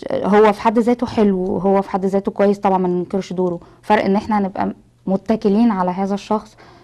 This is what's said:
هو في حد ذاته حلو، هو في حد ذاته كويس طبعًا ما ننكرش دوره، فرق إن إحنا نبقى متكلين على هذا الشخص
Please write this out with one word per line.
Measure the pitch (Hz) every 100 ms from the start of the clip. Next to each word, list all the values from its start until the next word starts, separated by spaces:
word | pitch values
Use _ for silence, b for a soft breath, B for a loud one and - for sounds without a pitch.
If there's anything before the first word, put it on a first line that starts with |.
| -
هو | - 185 208 220
في | -
حد | 233 220
ذاته | 220 240 240
حلو، | - 208 185 185 202
هو | 196 196
في | 190
حد | 196 190
ذاته | 196 196
كويس | - 202 202
طبعًا | 202 185
ما | 180
ننكرش | 180 175 196 -
دوره، | 180 180 170 B B
فرق | - 214 -
إن | 196
إحنا | - 208
نبقى | 190 - 196 - _ _ -
متكلين | 190 - 220 208 202 233
على | 190 180
هذا | 180 196
الشخص | 202 - 214 214 - B B